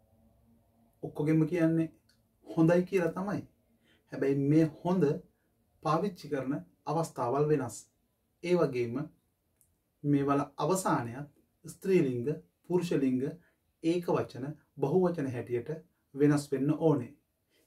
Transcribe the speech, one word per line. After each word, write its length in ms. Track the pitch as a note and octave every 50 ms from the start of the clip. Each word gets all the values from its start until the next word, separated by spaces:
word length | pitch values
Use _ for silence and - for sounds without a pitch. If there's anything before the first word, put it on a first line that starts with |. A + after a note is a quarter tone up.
| _ _ _ _ _ _ _ _ _ _ _ _ _ _ _ _ _ _ _ -
ඔක්කොගෙම 400 | - C#3+ - - D3 D#3 D#3+ D#3+ D#3
කියන්නේ 420 | D3 F3+ E3+ D#3+ D#3+ E3 E3 D#3+ D#3+ - _ _ _ _ _ _ _ _ _ _
හොඳයි 360 | - - E3 D#3+ E3 F3 F3+
කියලා 300 | F3+ - G3 F#3+ E3+ D#3+
තමයි. 300 | E3 F3+ F#3+ G3+ F3+ - - - _ _ _ _ _ _ _ _ _ _ _ -
හැබැයි 360 | C#3+ C3+ C#3 C3+ C#3 C#3 C#3 C#3+
මේ 160 | D3+ D#3+ D#3+ D3+ -
හොඳ 300 | - - F3 F3+ F#3+ D3+ C#3 D#3 - - _ _ _ _ _ _ _ _ _ _ _
පාවිච්චි 460 | - D#3+ D#3+ E3 G3 G3+ F#3 - - D3
කරන 260 | D3 C3+ B2+ B2+ D3 F#3+ - _ _ _
අවස්ථාවල් 680 | - - D3 E3 D#3+ - - C3 C3 A#2+ C3 C#3+ D3+ D3+
වෙනස්. 280 | D#3 C#3+ B2+ A2+ - - - _ _ _ _ _ _ _ _ _ _ _ -
ඒ 120 | F3 F3+
වගේම 400 | E3+ D#3+ C#3 B2+ B2 A#2+ A#2 A#2+ C#3 D#3 D3+ _ _ _ _ _ _ _ _ _ _ _ _ _ _ _ _ _ _ -
මේ 220 | C#3+ C#3+ C#3 C#3
වල 160 | C#3 C#3+ C#3+ C#3+ - -
අවසානයත් 760 | - - D3+ F#3 F#3 - G#3 D#3+ B2 A#2 A#2 A#2 C3 D3 - _ _ _ _ _ _ -
ස්ත්‍රී 380 | D3+ - - - F#3+ F#3+ F3
ලිංග, 240 | C#3+ C3 B2 A#2+ A#2+ C#3+ D#3+ - - _ _ _
පුරුෂ 300 | _ - F3 F3+ E3+ -
ලිංග, 300 | F3 C#3+ C3+ C3 B2+ B2 C3 D#3 E3 - _ _ _ _ _ _ _ _
ඒක 240 | - E3 F3 F3+ F3
වචන, 380 | - E3 C3 G#2+ - - A#2+ C3 D3 D3 - _ _ -
බහු 240 | C#3+ C#3 C3+ D#3 F#3
වචන 300 | F3+ E3+ E3+ D#3+ C#3 C3
හැටියට 400 | A#2+ A#2+ A2+ - A#2+ A#2+ A#2+ - D#3 D#3+ - _ _ _ _ _ -
වෙනස් 300 | C3+ D3 C#3+ C#3+ C#3+ C#3+ -
වෙන්න 220 | C#3 B2+ C3 D3 D#3
ඕනේ. 360 | D3 E3 D#3+ C#3+ B2 A#2 - - _ _ _ _ _ _ _ _ _ _